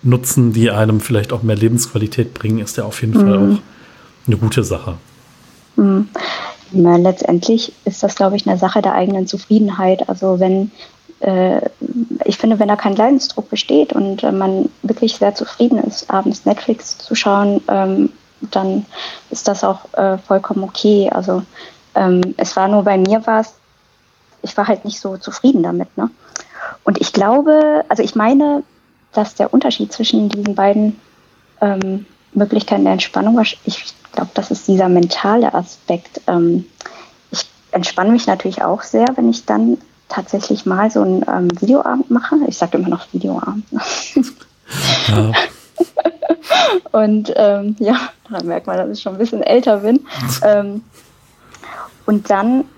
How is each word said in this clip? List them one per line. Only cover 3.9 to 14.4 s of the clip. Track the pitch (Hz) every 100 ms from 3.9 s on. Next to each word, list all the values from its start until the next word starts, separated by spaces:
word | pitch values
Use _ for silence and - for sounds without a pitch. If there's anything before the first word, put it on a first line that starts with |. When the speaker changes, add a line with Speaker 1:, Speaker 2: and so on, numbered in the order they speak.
| - - _ -
Speaker 1:
eine | 104
gute | 110 -
Sache. | 104 85 - 87 - _ _ _ - - _ -
Speaker 2:
Mhm. | 202 190 208 - - - - - -
Na, | 185 175 175
letztendlich | 180 185 - 175 175 226 - -
ist | - 190
das, | 202
glaub | - 196
ich, | 202 -
eine | 185
Sache | 185 208
der | 196
eigenen | - 185 196 185
Zufriedenheit. | 196 - 214 208 185 185 190 -
Also | 185 190 180
wenn, | 185 190 208 - - _ _ -
äh, | - 185 185 - - - - 240 233 -
ich | - -
finde, | 220 214
wenn | 208
da | 208
kein | 208 196
Leidensdruck | 226 277 - - 214
besteht | 214 - 285 294
und, | - 196 190
äh, | -
man | 190